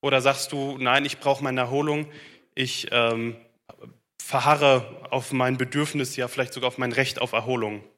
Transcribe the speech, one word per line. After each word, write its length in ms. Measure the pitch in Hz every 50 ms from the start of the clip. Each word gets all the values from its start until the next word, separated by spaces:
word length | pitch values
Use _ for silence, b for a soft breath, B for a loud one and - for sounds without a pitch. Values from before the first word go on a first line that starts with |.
Oder 200 | - 139 135 131
sagst 320 | 127 139 135 135 - - -
du, 240 | 143 135 139 139 131
"Nein, 260 | 131 127 123 139 143
ich 140 | 143 - -
brauche 260 | - 143 139 139 143
meine 160 | 135 123 123
Erholung, 500 | 127 120 131 143 147 156 147 151 151 147 B B B B B B B B _
ich, 320 | - 131 123 - - - -
ähm, 440 | - 120 117 117 117 113 113 117 117 - - _ _ _ _ _ - _ - - - _ _ _ _ _
verharre 880 | - - - 135 120 147 151 143 147 139 135 127 113 113 - - - -
auf 220 | - 131 120 - 143
mein 240 | 131 127 127 131 127
Bedürfnis, 580 | 131 127 - 147 151 147 - 147 135 127 -
ja 140 | - 127 123
vielleicht 240 | - 135 131 120 -
sogar 160 | 131 123 123
auf 80 | - -
mein 160 | 127 123 117
Recht 260 | 127 135 120 - -
auf 140 | 123 123 -
Erholung"? 500 | 113 113 123 127 120 113 107 107 104 101 - _